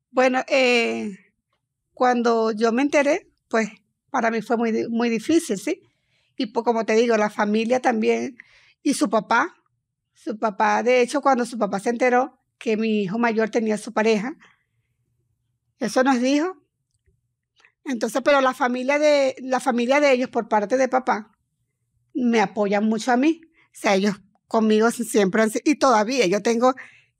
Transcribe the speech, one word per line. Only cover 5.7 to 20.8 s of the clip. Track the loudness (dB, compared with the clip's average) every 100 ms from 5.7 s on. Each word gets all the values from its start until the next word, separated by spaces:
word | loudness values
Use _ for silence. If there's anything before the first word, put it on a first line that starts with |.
| -8 _ _ _ _ _ -8
Y, | -6
pues, | -4
como | -2 -2 0
te | 0
digo, | 2 0
la | 0
familia | -2 -2 0 0 0
también, | 0 0 0 -2 -4 -12 -20 _ _ _
y | -4
su | 0 0
papá, | 0 0 0 0 -8 _ _ _ _ _
su | _ -12 -6
papá, | -4 0 0 2
de | 2 2
hecho, | 2 0
cuando | 2 2 -2
su | -4
papá | -4 -2
se | -4
enteró | 0 2 2 0 -8 _ -8
que | -4 -2
mi | 0 -2
hijo | -2 -2
mayor | -2 0 -2
tenía | -2 -2 -4
su | -4
pareja, | -2 0 0 -4 -12 -20 _ _ _ _ _ _ _ _ _ _ _ _ -8
eso | -2 0
nos | 2 2
dijo. | 2 0 -2 -6 _ _ _ _ _ _ _ _ _ _ _ _
Entonces, | -8 -4 -4 -2
pero | 2 4
la | 2
familia | 0 -2 -2 -2 2
de, | 2 2 2 -4
la | -4 -2
familia | 0 0 0 2
de | 4
ellos, | 2 0
por | -4 -2
parte | -2 0
de | 0